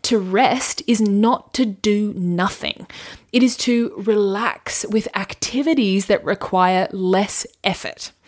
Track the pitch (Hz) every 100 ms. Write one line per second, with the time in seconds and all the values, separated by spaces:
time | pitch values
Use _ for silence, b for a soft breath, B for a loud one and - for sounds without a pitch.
0 | - 226 185 196 262 254 - - - 220
1 | 214 202 226 - - - 240 196 214 208
2 | 208 196 175 175 190 - - - - B
3 | B B B 240 254 - - 233 233 -
4 | 196 214 196 202 226 - - - 208 220
5 | - - 196 - - 247 294 277 208 190
6 | 190 202 - 196 - 185 180 185 190 196
7 | 185 190 202 - - _ - 180 - -
8 | - _